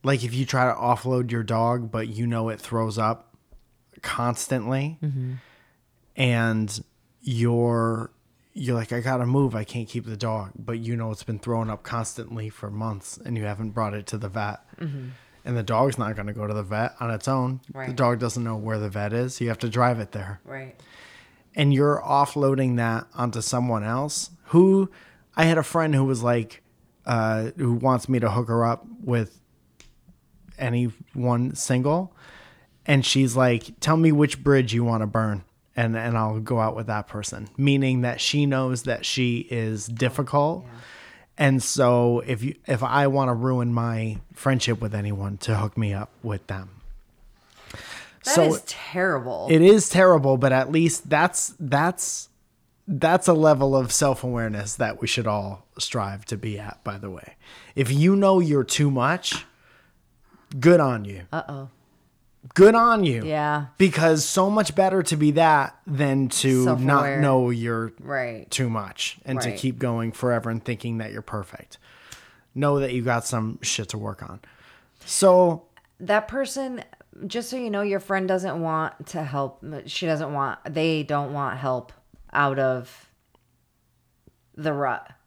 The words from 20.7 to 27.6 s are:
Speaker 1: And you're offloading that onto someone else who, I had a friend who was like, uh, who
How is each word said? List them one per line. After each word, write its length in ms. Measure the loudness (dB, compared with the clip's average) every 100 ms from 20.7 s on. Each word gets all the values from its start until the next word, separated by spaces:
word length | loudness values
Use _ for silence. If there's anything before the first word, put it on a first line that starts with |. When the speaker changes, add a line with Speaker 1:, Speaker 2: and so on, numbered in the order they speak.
| -20 -20 -20 -20 -20 _ _ _ 0
Speaker 1:
And 180 | 4
you're 260 | 4 4 2
offloading 720 | 0 2 2 2 0 2 0 0
that 300 | 0 -2 -6
onto 260 | -6 -4 -4
someone 420 | -4 -2 0 -2
else 460 | -2 -4 -4 -8 -10 -16 2
who, 420 | 6 6 6 2 -6 -20 _ _ 0
I 80 |
had 140 | 2 2
a 40 |
friend 300 | 0 0 2 2
who 80 |
was 180 | 2 0
like, 400 | 0 0 -2 -14 _ _ _ _ -4
uh, 440 | 0 0 0 -4
who 160 | -4